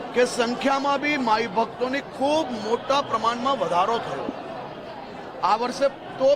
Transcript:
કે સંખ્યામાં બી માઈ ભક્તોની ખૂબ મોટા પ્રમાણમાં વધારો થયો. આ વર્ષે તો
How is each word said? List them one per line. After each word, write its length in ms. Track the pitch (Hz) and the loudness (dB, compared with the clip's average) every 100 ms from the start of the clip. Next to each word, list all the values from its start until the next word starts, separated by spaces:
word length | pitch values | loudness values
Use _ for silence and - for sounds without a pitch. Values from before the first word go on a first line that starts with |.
| - | -4
કે 160 | 233 247 | 2 2
સંખ્યામાં 720 | 240 233 247 269 277 277 277 | 2 0 2 2 2 2 0
બી 160 | 294 294 | 2 0
માઈ 340 | 240 220 226 | 2 2 2
ભક્તોની 500 | 202 226 - 254 277 - | 0 0 0 -2 -2 -4
ખૂબ 360 | - 277 311 277 220 | -2 2 2 0 -4
મોટા 420 | 208 240 - 277 | -2 -2 2 0
પ્રમાણમાં 580 | 277 226 226 240 262 262 | 2 0 0 0 0 0
વધારો 380 | 165 175 202 233 | 2 2 2 2
થયો. 300 | - 139 - - - - - - - - - - - - | -2 -6 -6 -8 -10 -10 -12 -12 -14 -14 -14 -14 -14 -4
આ 140 | 180 220 | 0 2
વર્ષે 300 | 247 - 277 - - - | 0 2 0 0 -10 2
તો 140 | 269 | 4